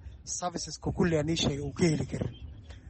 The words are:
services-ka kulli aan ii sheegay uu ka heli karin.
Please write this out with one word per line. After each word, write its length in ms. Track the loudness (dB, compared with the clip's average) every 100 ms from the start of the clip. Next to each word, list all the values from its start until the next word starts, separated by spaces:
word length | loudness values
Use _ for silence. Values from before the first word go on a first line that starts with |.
| -16 -14
services-ka 640 | -8 -4 -4 -4 -6 -6 -2
kulli 240 | 2 4 4
aan 100 | 2
ii 80 | 2
sheegay 240 | 2 0
uu 120 | -4
ka 120 | 4
heli 220 | 4 4 0
karin. 280 | -2 -4 -6 -12 -14 -16 -16